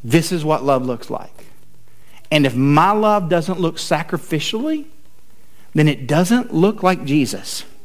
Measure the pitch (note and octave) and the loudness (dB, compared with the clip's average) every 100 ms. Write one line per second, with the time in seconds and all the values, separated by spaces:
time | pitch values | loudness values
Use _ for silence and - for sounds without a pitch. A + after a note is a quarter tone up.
0 | A#2 D#3+ D#3 F3 D3+ D#3 C3+ C3 B2+ A#2 | 4 2 2 -2 0 0 2 2 0 -6
1 | - - - - - - - - - - | -6 -10 -10 -14 -14 -14 -14 -14 -14 -14
2 | - - - D#3 C3+ A#2+ C#3 D3 F3+ G#3+ | -14 -14 0 4 4 2 4 6 6 4
3 | G#3+ G#3 E3+ E3+ E3 F#3 E3+ - - D#3 | 4 2 2 0 0 -2 -2 -4 -2 -2
4 | E3 E3+ - D#3+ - A3 D4 D#4 C#4+ - | -2 -6 -2 -4 -2 -4 -2 -4 -6 -14
5 | - - - - - - - D#3 D#3 C#3 | -14 -14 -14 -14 -14 -14 -4 4 4 2
6 | B2+ F#3+ F3+ A#3+ B3 E3 F#3+ G#3 F3+ F#3 | 0 2 4 2 2 2 2 4 2 2
7 | C#3 D3 A#2+ - - - - - | 2 2 2 -2 -8 -10 -12 -14